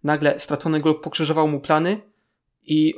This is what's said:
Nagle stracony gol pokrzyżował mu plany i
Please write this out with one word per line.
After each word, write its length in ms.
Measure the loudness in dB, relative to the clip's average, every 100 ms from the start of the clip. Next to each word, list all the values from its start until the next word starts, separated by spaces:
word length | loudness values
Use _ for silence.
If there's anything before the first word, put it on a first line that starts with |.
Nagle 360 | 0 2 2 0
stracony 400 | -4 -4 0 0
gol 220 | 2 0
pokrzyżował 460 | -4 -4 -2 2 2
mu 120 | 0
plany 420 | 0 0 2 -2 -8 _ _ _ _ _
i 300 | -2 2 2